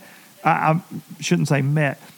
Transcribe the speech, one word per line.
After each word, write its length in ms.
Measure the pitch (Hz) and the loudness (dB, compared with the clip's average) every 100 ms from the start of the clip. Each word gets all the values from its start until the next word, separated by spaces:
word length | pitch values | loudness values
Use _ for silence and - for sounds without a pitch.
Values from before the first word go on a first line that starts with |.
| - - - - | -20 -20 -20 -4
I, 60 | 151 | -2
I 320 | 165 156 165 - 170 - - | 2 2 0 -4 -14 -14 -12
shouldn't 260 | 151 175 156 | -2 0 2
say 140 | 139 | 0
met, 380 | 131 151 143 - - | 2 0 0 -4 -14